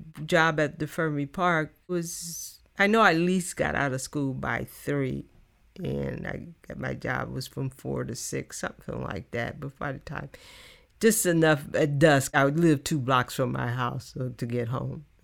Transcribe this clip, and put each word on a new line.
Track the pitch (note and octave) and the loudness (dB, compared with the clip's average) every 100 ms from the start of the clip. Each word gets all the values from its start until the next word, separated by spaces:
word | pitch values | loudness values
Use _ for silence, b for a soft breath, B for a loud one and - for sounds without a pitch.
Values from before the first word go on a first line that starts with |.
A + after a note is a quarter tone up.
| D#3 D3 D#3 | -12 -12 0
job | E3+ E3 D#3 | 4 4 2
at | D3 D#3+ | 0 -2
DeFermery | D3+ - D#3+ D3 C#3 | -6 -2 -2 -2 -4
Park | - F3+ D#3+ D3+ _ - | 0 2 2 -2 _ -4
was, | F3 E3+ - E3+ D#3 - - _ - | -4 -4 -8 -10 -12 -14 -18 _ 0
I | G3+ | 4
know | A3+ | 6
I | G3+ | 6
at | E3 | 6
least | F3 F#3 - - | 4 2 -2 -2
got | D3+ | -2
out | D3 C#3 | 0 0
of | C3 | -2
school | - D3 C#3 | -6 -4 -4
by | C3 A#2+ A#2 B2 | -4 -4 -4 -6
three, | - - C#3+ C3 C#3 - _ _ _ _ - | -10 -4 -2 -2 -4 -10 _ _ _ _ -10
and | D3+ C#3 C3+ C3 - | -4 -4 -4 -6 -8
I, | - E3+ D#3+ - | -10 -12 -18 -14
my | - C3 | -10 -8
job | C3 C3 B2+ A#2+ | -6 -4 -4 -6
was | C3 - | -8 -8
from | C3+ C3+ | -6 -6
four | - C3 C3+ | -6 -6 -6
to | B2+ | -6
six, | A#2 - C#3 C3+ - | -8 -6 -8 -8 -8
something | - - - - | -10 -10 -10 -8
like | B2+ F#2+ - | -6 -8 -8
that. | A#2 A#2 - | -6 -6 -8
But | C#3 - | -12 -8
by | C#3+ | -8
the | C#3 | -8
time, | - D3+ C#3+ B B B B B B - | -10 -12 -12 B B B B B B 2
just | A3 G#3+ | 4 4
enough | F3+ E3 D#3 D3 - | 4 6 6 4 0
at | - D3+ C#3 | 0 2 6
dusk, | D#3+ C3+ - | 6 6 4
I | D3 | 4
would | C#3 D#3 | 4 6
live | E3+ D3 | 4 4
two | - D#3 | 2 -2
blocks | B2 B2+ A#2+ - | 2 2 2 0
from | B2+ | 0
my | C3 A#2+ | 0 -2
house, | B2+ B2 B2+ - | -2 -2 -4 -10
so | - B2+ A2+ | -8 -8 -6
to | |
get | A#2+ A#2+ A2+ | -4 -2 -2
home, | B2+ C3 C3 - _ | -4 -4 -8 -14 _